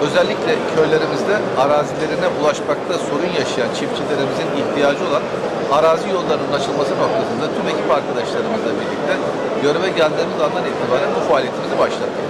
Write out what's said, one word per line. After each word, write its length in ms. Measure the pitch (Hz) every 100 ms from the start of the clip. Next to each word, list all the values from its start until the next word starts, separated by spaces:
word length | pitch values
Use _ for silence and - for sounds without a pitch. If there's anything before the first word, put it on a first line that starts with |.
| 147
Özellikle 460 | 170 175 208 165 160 - 160
köylerimizde 580 | 156 156 151 - - 208 - -
arazilerine 640 | 139 147 143 - 156 156 185 -
ulaşmakta 560 | 147 139 - - - 170 -
sorun 240 | 143 180 165
yaşayan 300 | 131 - 117 -
çiftçilerimizin 720 | 127 123 143 147 135 135 160 139
ihtiyacı 420 | - 143 143 143 185
olan 160 | 147 - - - - - 139
arazi 300 | 160 160 202 190
yollarının 360 | 151 147 139 143
açılması 340 | - 147 139 123
noktasında 440 | 127 131 - - 156 -
tüm 100 | 185
ekip 160 | 156 147 151
arkadaşlarımızla 760 | - 123 113 117 107 110 110 104
birlikte 360 | - - - - - - - -
göreve 260 | 139 165 185 170
geldiğimiz 380 | 156 151 - - 151
andan 180 | - -
itibaren 400 | - - 127 143 -
bu 40 | -
faaliyetimizi 460 | 147 127 - - -
başlattık. 420 | 123 - 110 - -